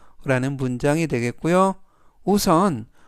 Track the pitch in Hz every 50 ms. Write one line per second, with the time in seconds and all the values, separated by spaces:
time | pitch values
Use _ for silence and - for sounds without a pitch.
0 | - - - - - 147 131 127 127 135 143 131 135 127 123 123 135 143 147 160
1 | 165 151 143 123 117 120 117 - - 160 175 185 190 190 185 - - _ _ _
2 | _ - _ _ - - 196 208 - 202 165 160 190 208 156 113 110 - _ -
3 | -